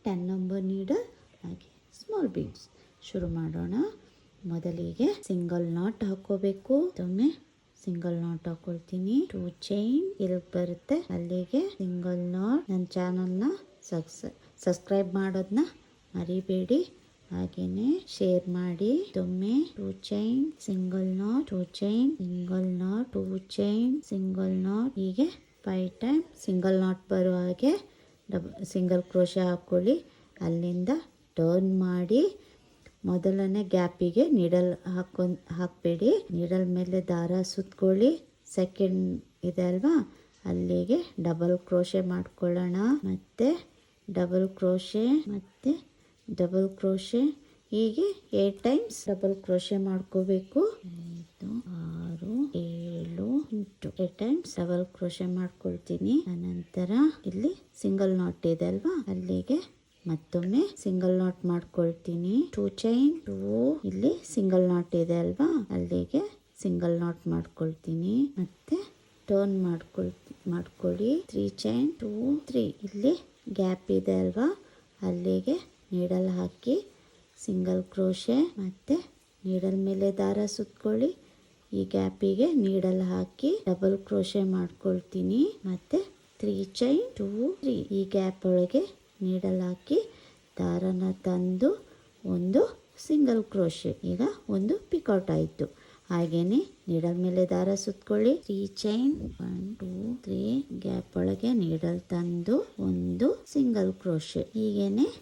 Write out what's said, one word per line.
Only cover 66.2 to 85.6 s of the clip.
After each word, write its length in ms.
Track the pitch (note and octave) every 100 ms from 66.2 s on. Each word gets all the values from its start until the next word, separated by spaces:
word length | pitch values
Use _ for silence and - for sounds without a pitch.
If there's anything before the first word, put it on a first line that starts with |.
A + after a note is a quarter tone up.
| G4+ - _ -
ಸಿಂಗಲ್ 380 | F#3+ F3 E3+ E3+
ನಾಟ್ 280 | E3+ E3+ E3+
ಮಾಡ್ಕೊಳ್ತೀನಿ. 1080 | E3 E3 - D#3+ D#3+ - E3 F3+ A#3 C#4 G3+
ಮತ್ತೆ 380 | F3+ - - F4+ G4+ - _ _ -
ಟರ್ನ್ 360 | G3 G3+ F#3+
ಮಾಡ್ಕೊಳ್ತಿ-, 840 | F3+ E3+ - - F3+ - - - F#3
ಮಾಡ್ಕೊಳ್ಳಿ. 760 | F3 F3+ - F3+ F3+ A3 D#4 -
ತ್ರೀ 200 | G3+ G3+
ಚೈನ್, 440 | G3 G#3+ A#3+ D4 E4
ಟೂ, 400 | A3 G#3 B3+ D4 C#4
ತ್ರೀ, 280 | B3 G3+ -
ಇಲ್ಲಿ 320 | G3+ G3+ B3+ F4 - _ -
ಗ್ಯಾಪ್ 420 | G3 F#3 F#3 -
ಇದೆ 300 | F#3+ F#3+ F#3
ಅಲ್ವಾ, 280 | F#3 F#3+ D4 G4+ - - _ _
ಅಲ್ಲಿಗೆ 520 | F#3 F3 F#3 F#3+ G#3+ F4+ - _ _
ನೀಡಲ್ 360 | F3+ F3 F#3 F#3
ಹಾಕಿ 580 | F3+ F3+ - A#3+ F4 - - _ _ _ -
ಸಿಂಗಲ್ 460 | - F#3 F3+ F#3
ಕ್ರೋಶೆ, 520 | F#3 G3 F#3+ F#3 - B3+ E4+ G#3
ಮತ್ತೆ 380 | F#3 F#3+ - E4 - _ _ _
ನೀಡಲ್ 320 | F#3 F#3 F#3+ F#3+
ಮೇಲೆ 360 | F#3+ G3 G3
ದಾರ 260 | G3 G3 G3+ G#3
ಸುತ್ಕೊಳ್ಳಿ. 720 | - G#3 - G#3+ A3 D4 - - _ _ _ _
ಈ 120 | G3
ಗ್ಯಾಪಿಗೆ 680 | F#3+ G3 F#3+ F#3+ G3 G3 D#4+
ನೀಡಲ್ 500 | D4 F#3+ F#3+ F#3 F#3
ಹಾಕಿ 600 | F3+ F#3 F#3 - C#4 G#4+ F#3+
ಡಬಲ್ 320 | F3+ F#3+ G3
ಕ್ರೋಶೆ 460 | G3 G3+ F#3 G3+
ಮಾಡ್ಕೊಳ್ತೀನಿ. 1080 | F#3+ F#3 F3+ - G3 F#3 - F#3 F#3 A3+ F#4+ -